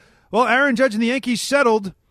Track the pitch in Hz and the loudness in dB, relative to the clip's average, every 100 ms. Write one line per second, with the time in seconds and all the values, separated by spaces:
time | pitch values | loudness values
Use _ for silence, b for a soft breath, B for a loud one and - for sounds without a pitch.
0 | b b b 208 247 247 285 233 262 214 | b b b -2 2 2 2 2 0 0
1 | 233 262 254 240 - 277 254 220 196 - | -2 -2 -4 -4 0 2 2 0 -2 -14
2 | _ | _